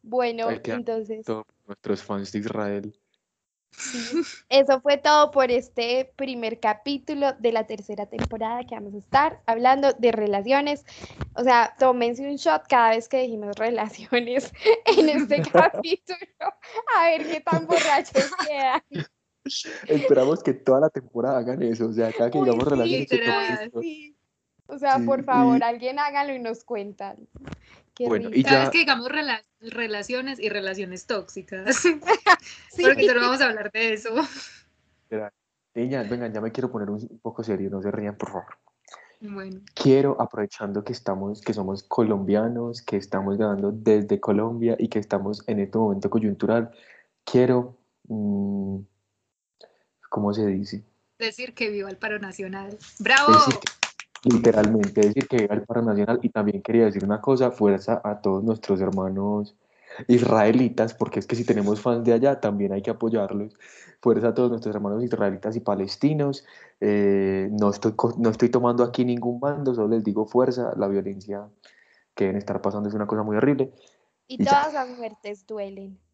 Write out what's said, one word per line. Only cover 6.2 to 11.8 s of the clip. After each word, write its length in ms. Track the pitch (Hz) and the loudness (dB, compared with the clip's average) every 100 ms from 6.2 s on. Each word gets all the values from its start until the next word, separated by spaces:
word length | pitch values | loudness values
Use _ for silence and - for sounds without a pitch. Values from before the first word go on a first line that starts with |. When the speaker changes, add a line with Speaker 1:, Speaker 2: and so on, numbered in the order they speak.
| 269 247 226 226 | -8 -4 -6 -4
Speaker 1:
capítulo 760 | 214 214 - 285 277 294 277 | -2 -2 -4 -6 -6 -2 -2
de 180 | 269 226 | 0 -2
la 140 | 226 220 | -2 -4
tercera 400 | 214 202 208 202 | -10 -12 -10 -10
temporada 580 | 226 226 220 220 240 | -6 -6 -4 -6 -6
que 100 | 247 | -8
vamos 200 | 220 202 | -12 -12
a 40 | 208 | -14
estar 440 | - 269 311 311 | 0 2 2 -2
hablando 480 | - 226 247 269 277 | -4 2 4 4 4
de 200 | 240 233 | 2 2
relaciones. 720 | 226 214 202 202 269 294 285 - - - - - | 2 0 -2 2 0 0 -4 -8 -20 -20 -12 -12
O 80 | - | -2
sea, 300 | 247 240 226 | 4 4 4
tómense 480 | - | 4